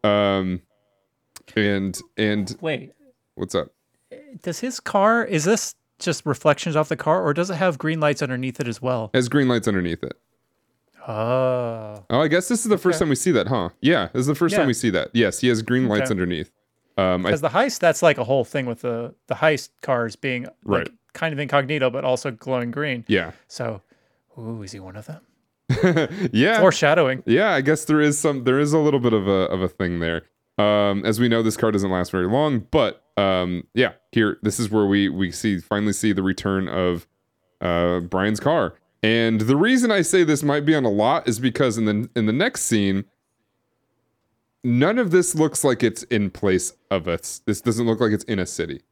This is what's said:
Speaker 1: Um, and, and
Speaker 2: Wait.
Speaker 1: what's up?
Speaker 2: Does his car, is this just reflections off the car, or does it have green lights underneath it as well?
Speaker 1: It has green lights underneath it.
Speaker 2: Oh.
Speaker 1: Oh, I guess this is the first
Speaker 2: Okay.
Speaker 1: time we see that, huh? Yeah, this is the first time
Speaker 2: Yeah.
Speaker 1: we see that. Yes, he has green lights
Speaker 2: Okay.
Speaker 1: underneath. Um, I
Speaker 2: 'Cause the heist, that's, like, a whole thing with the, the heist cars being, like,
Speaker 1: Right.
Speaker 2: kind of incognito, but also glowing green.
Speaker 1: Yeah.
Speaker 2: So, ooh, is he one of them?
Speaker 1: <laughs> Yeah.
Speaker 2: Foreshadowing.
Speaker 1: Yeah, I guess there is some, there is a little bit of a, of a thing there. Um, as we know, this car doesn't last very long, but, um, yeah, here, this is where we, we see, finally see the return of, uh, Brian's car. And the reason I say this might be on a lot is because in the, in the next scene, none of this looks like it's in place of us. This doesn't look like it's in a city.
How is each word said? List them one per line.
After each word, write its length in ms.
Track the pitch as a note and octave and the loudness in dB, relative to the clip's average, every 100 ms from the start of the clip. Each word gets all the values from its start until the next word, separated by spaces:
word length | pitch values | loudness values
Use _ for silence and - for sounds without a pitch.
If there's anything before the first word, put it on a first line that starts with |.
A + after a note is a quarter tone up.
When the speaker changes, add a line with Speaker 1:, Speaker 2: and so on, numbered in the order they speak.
Speaker 1:
Um, 580 | G#2+ G#2 G2+ G2 F#2 F2+ _ _ _ _ _ _ _ - - - | 2 2 2 0 -2 -6 _ _ _ _ _ _ _ -20 -6 0
and, 420 | G2+ G2 G2 F2+ - - | 0 0 -2 -6 -14 -2
and 400 | G#2+ G#2 F#2 - | -2 0 -4 -6
Speaker 2:
Wait. 320 | E3 C#3+ - _ _ _ _ | -6 -6 -10 _ _ _ _
Speaker 1:
what's 200 | - G2 | -12 -4
up? 180 | F#2+ - _ _ _ _ - D4+ B3+ | -4 -6 _ _ _ _ -20 -20 -12
Speaker 2:
Does 180 | - E3 | -10 -8
his 180 | B3+ B3+ | -8 -8
car, 460 | - G#3 G3+ A#3 | -2 2 4 2
is 200 | - E3+ | 0 -2
this 300 | D3+ A3+ - - _ _ | 0 0 -2 -12 _ _
just 260 | - D#3+ D#3 | -6 -4 -2
reflections 500 | C3+ D#3 D3+ F3 D3+ | 0 2 2 0 -2
off 120 | D3+ | -2
the 60 | D3+ | -2
car, 260 | - F3+ | 0 0
or 80 | F3 | 0
does 160 | D3 F#3 | -2 -2
it 40 | |
have 220 | E3+ F#3 C#3+ | 0 0 0
green 200 | D#3 D#3+ | -4 0
lights 240 | D3+ D3 | 0 0
underneath 380 | C3+ B2+ C3 B2+ | -4 -4 -6 -6
it 80 | A#2+ | -6
as 120 | A2 | -4
well? 300 | B2+ B2 A2 | -2 -2 0
Speaker 1:
It 20 | C3 | 0
has 120 | B2 | 2
green 200 | C#3+ C3 | 2 2
lights 180 | A#2+ A2 | 2 2
underneath 380 | G2 F2 E2 | 0 -2 -4
it. 80 | C2 - _ _ _ _ _ _ _ _ - | -8 -10 _ _ _ _ _ _ _ _ -10
Speaker 2:
Oh. 960 | G#2+ A2+ B2+ C3 B2 A#2+ A2+ G#2+ G#2 F#2+ | -4 0 0 0 0 -4 -8 -12 -16 -4
Speaker 1:
Oh, 100 | A#2 | 0
I 60 | D#3 | 2
guess 200 | E3+ F#3 | 0 0
this 120 | A#3+ | -4
is 80 | A3 | 0
the 80 | G#3 | 0
first 180 | F#3 E3 | 2 0
Speaker 2:
Okay. 80 | |
Speaker 1:
time 40 | E3 | 0
we 40 | |
see 160 | C3 F#3 | 0 2
that, 160 | C3 F#2 | 2 2
huh? 240 | B2 F2 _ | -2 -4 _
Yeah, 280 | C3+ E3 F2+ | 2 2 0
this 80 | B2 | -2
is 60 | C3 | -2
the 80 | |
first 200 | C#3+ E3+ | 0 0
time 80 | G3+ | 2
Speaker 2:
Yeah. 20 | C#3+ | 0
Speaker 1:
we 60 | |
see 160 | A#2 A#2 | 0 0
that. 200 | F2+ - | 0 0
Yes, 280 | A#2 G#2+ - | 2 2 2
he 80 | B2 | 0
has 140 | A2+ | 0
green 260 | A2 B2 B2+ | 0 0 0
lights 180 | G#2 C3 | 0 0
Speaker 2:
Okay. 40 | |
Speaker 1:
underneath. 380 | G2+ F2+ E2+ D2 _ _ _ _ - | -2 -2 -4 -8 _ _ _ _ -2
Um, 260 | F#2+ F2+ | 0 0
I 60 | F#2 | 0
Speaker 2:
'Cause 100 | D#3 | 0
the 80 | D#3 | 0
heist, 280 | E3+ C4+ - | 0 0 2
that's, 240 | E3+ D3+ | 0 4
like, 160 | E3+ C#3 | 2 2
a 60 | |
whole 200 | A#2 C3+ | 0 0
thing 220 | A#2 D3 B2 | 0 -4 -6
with 140 | A#2 | -6
the, 340 | B2+ A#2 A#2+ - _ | -6 -6 -8 -16 _
the 80 | - | 0
heist 340 | D#3 C#3+ - _ | 0 0 -6 _
cars 340 | - B2+ A#2 - | -4 -2 -2 -6
being, 280 | C#3+ B2 | -6 -6
like, 80 | C3 _ | -8 _
Speaker 1:
Right. 240 | - F#2+ E2 _ _ | -2 -2 -2 _ _
Speaker 2:
kind 200 | - E3 | -8 -6
of 60 | C#3+ | -4
incognito, 520 | C#3+ D3 C3+ D3+ B2+ | 0 0 2 0 0
but 140 | B2+ | 0
also 260 | C3+ B2+ C#3+ | -2 -2 -2
glowing 380 | A2+ - B2+ A#2+ | -10 -4 -4 -4
green. 320 | A#2+ D3 B2 A2+ | -6 -6 -6 0
Speaker 1:
Yeah. 260 | G2+ E2 - _ | -2 -2 -10 _
Speaker 2:
So, 340 | - A#2 G#2 _ _ _ _ _ - | -10 -8 -8 _ _ _ _ _ -16
ooh, 240 | A2+ A2+ | -12 -12
is 100 | G2 | -12
he 80 | G2+ | -16
one 160 | F#2+ G2 | -16 -18
of 100 | A2+ | -16
them? 140 | D#3 _ _ _ _ _ | -20 _ _ _ _ _
Speaker 1:
<laughs> 640 | B2+ F#3 E3 D3+ F#3 F#3+ | 0 2 2 0 -2 -2
Yeah. 260 | G#2+ D#3 A3+ | 2 2 4
Speaker 2:
Foreshadowing. 600 | F#3+ - D3 D#3+ C#3 C3 - | 4 4 2 4 2 0 2
Speaker 1:
Yeah, 240 | B2 G#3+ | 2 4
I 80 | D#3 | 2
guess 240 | C3+ D#3 | 2 0
there 160 | - D3+ | 2 2
is 180 | D3 C#3+ | 2 2
some, 260 | D#3 C#3 | -2 0
there 140 | B2 C3+ | 0 2
is 140 | D3 | 2
a 60 | D#3 | 2
little 220 | D3+ C#3 | 2 2
bit 120 | A#2+ | 2
of 160 | A2 G2 | 2 2
a, 180 | G2 F#2 | 2 2
of 160 | F#2 | 0
a 60 | F#2 | -4
thing 320 | - F#2 F2 | -2 -4 -2
there. 220 | E2 E2+ _ _ _ - | -2 -4 _ _ _ 0
Um, 460 | G#2 G#2 G2+ G2 | 2 4 2 0
as 160 | G#2 A2 | -2 0
we 80 | A#2+ | 2
know, 140 | A2+ | 2
this 140 | A2 G#2 | 0 0
car 140 | A2+ | 0
doesn't 200 | G#2 G2 | 0 0
last 200 | F#2 F2 | -2 -2
very 160 | F#2+ F2+ | -2 -2
long, 400 | B2 D3+ B2 - | 0 0 -2 0
but, 340 | D#3 A2 - _ - | 0 0 -4 _ -2
um, 500 | G2 F#2 F2+ F2 - | 0 0 -2 -6 -4
yeah, 180 | A2+ B2 - _ | 0 -2 -2 _
here, 280 | A#2 G#2+ - | 0 0 0
this 160 | G#2+ G2+ | -4 -2
is 120 | A2 | 0
where 160 | G#2+ G2 | 2 2
we, 220 | G2+ G2+ | 2 2
we 220 | E2 F#2 | 0 -4
see, 280 | - A2 F#2+ | -2 -2 -2
finally 320 | - G2+ G#2 | -2 -2 -2
see 200 | F#2+ A2+ | 0 0
the 100 | G2 | 0
return 440 | F#2+ F#2 G2 F#2+ F#2+ | 0 -2 -2 -2 -2
of, 380 | F2 F2+ E2+ - _ _ _ _ _ | -2 -2 -2 -8 _ _ _ _ _
uh, 400 | F2+ E2+ F2 F2 | -2 0 0 -2
Brian's 400 | F2 F#2 G2+ G#2+ | -2 -2 0 0
car. 340 | C#3+ E3 F2+ - _ _ | 0 0 -2 -6 _ _
And 400 | A2 A#2 A2+ A2+ | 0 2 2 2
the 140 | G#2+ C#3 | 2 2
reason 340 | G#3+ C4 A#3+ | 4 2 2
I 100 | G3+ | 2
say 240 | E3 F#3+ | 2 2
this 180 | E3 D3 | 4 2
might 220 | D3 D3 | 0 0
be 100 | D3 | 2
on 100 | D#3 B2 | 2 2
a 40 | |
lot 380 | G2+ A2+ D#3 - | 2 2 2 0
is 100 | A2 | 0
because 380 | B2+ A2 C3 A2 | -2 0 0 2
in 80 | |
the, 240 | G#2+ G#2 - A#2+ | 0 0 -2 -2
in 80 | |
the 80 | G#2+ | 0
next 300 | A#2+ A3 - | 0 -2 -2
scene, 420 | - A2 G2 G2 - _ _ _ _ _ _ _ _ _ _ _ _ _ _ _ | 0 2 2 0 -4 _ _ _ _ _ _ _ _ _ _ _ _ _ _ _
none 340 | B2 A#2+ D#3 A#3 | 0 2 2 2
of 120 | G#3 | 4
this 240 | F3+ F3 | 2 2
looks 280 | D#3 D#3 - | 0 0 2
like 180 | C#3+ A#2+ | 0 2
it's 200 | A#2 G#2+ | 0 0
in 260 | - A2+ G2+ | -2 0 0
place 420 | - G2+ F#2 - _ _ | 0 2 2 0 _ _
of 160 | F#2+ E2 | -4 -2
us. 320 | E2+ - - - | -4 -6 -8 -4
This 140 | G#2 | -2
doesn't 260 | A#2+ A2 A#2 | -2 0 0
look 140 | A2+ | 0
like 120 | A#2 | 0
it's 120 | G#2 | 0
in 140 | - G#2 | -2 -4
a 80 | F2+ | -4
city. 340 | - E2+ C#2 _ | -6 -8 -8 _